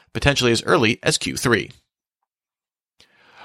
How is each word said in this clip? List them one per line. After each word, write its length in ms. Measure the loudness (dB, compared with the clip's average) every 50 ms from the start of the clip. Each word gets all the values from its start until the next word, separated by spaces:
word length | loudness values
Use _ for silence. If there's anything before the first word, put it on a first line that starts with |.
| _ _ -8
potentially 400 | -2 0 0 0 2 2 2 2
as 100 | 2 2
early 340 | 0 2 2 2 2 0 0 -2
as 160 | -2 -2 -2
Q 200 | -4 -6 -6 -4
three. 320 | -2 0 0 0 -2 -6 -12 _ _ _ _ _ _ _ _ _ _ _ _ _ _ _ _ _ _ _ _ _ _ _ _ _ _ _ _ _ _ _ _ -20 -20